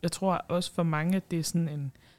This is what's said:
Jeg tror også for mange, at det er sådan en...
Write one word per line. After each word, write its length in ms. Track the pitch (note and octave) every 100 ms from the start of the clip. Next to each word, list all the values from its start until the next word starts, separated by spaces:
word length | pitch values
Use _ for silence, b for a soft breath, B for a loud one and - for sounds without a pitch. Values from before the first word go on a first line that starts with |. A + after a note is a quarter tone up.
Jeg 100 | F3
tror 220 | - F#3+
også 380 | F3 - F3 F3
for 80 | -
mange, 340 | E3 D#3 E3+ F#3+
at 140 | -
det 80 | E3+
er 40 |
sådan 260 | D#3 E3+ E3
en... 240 | D3 C#3 b b